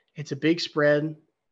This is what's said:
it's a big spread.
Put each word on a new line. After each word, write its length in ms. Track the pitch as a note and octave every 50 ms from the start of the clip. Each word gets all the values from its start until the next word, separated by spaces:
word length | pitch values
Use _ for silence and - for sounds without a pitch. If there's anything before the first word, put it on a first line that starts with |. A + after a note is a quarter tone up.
| _ _ _
it's 180 | - D3 - C#3+
a 40 | C3
big 220 | - D#3 E3 D#3+
spread. 560 | - - - D#3 D3 D3 D3 D3 D3+ D#3+ D#3 - _ _ _ _ _ _